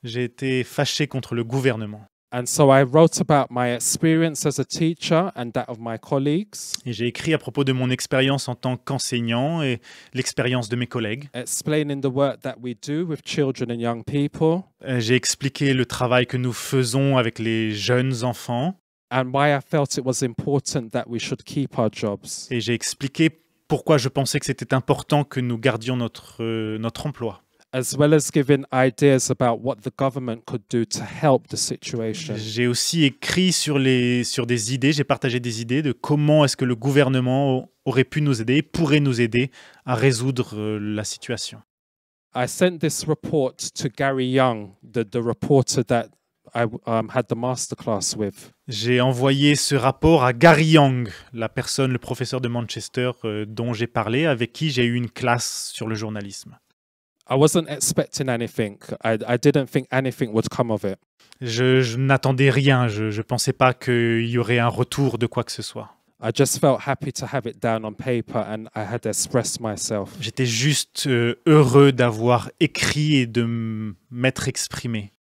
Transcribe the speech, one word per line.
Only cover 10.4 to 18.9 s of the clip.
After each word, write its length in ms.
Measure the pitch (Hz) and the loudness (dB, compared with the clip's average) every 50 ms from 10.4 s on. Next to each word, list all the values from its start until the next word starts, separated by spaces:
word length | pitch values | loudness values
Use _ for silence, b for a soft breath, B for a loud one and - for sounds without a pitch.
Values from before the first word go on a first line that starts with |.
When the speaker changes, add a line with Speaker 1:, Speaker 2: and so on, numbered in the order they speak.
| 131 127 123 127 117 101 | -2 0 0 -2 -2 -4
Speaker 1:
de 80 | 120 | -4
mes 100 | 120 123 120 | -6 -6 -6
collègues. 420 | - 123 113 104 107 127 147 143 _ | -6 -6 -4 -4 -6 -8 -10 -12 _
Speaker 2:
Explaining 680 | 120 123 - - - - - 151 151 151 147 143 139 | -12 -10 -8 -8 -8 -4 -2 -2 0 0 -2 -4 -4
the 60 | 131 139 123 | -4 -4 0
work 280 | 135 139 139 120 - | 0 0 0 -2 -4
that 160 | _ 131 120 110 | _ -12 -12 -10
we 140 | 117 127 120 | -10 -10 -10
do 300 | 107 - - 147 156 175 | -10 -8 -8 -6 -6 -4
with 160 | 175 156 135 - | -6 -8 -10 -8
children 460 | - - - 147 135 131 - 127 117 | -8 -2 -2 0 0 0 -4 -4 -6
and 80 | 120 117 | -4 -4
young 240 | 117 117 117 117 113 | -2 -4 -4 -4 -8
people. 600 | - 139 143 143 143 _ - 160 160 165 180 185 _ _ _ - | -6 -2 -2 -2 -2 _ 0 0 2 2 0 -4 _ _ _ -8
Speaker 1:
Euh, 160 | - 131 123 | -4 -2 -2
j'ai 160 | 117 107 127 | 0 2 2
expliqué 580 | 127 - - - - - 139 - - 143 139 135 | 2 2 0 -6 -4 -4 -6 -4 0 0 2 2
le 120 | 131 123 | 2 0
travail 420 | - - - 127 120 120 127 123 117 | -2 -2 -2 0 2 4 4 2 2
que 80 | - | -2
nous 160 | 127 123 127 117 | -4 -2 -2 -4
faisons 640 | - - - - 135 131 117 110 139 139 139 139 131 | -6 -6 -2 0 0 0 2 2 2 2 4 4 2
avec 220 | 120 113 110 - | 2 0 -2 -2
les 320 | 113 113 113 110 113 110 | -2 -2 0 0 0 -2
jeunes 520 | 104 104 98 101 123 123 127 135 131 117 113 | -2 -4 0 0 2 2 2 0 -2 -2 -4
enfants. 500 | 123 120 - - - 123 120 131 170 190 _ _ _ | -4 -6 -6 -6 -6 -4 -2 -2 -4 -4 _ _ _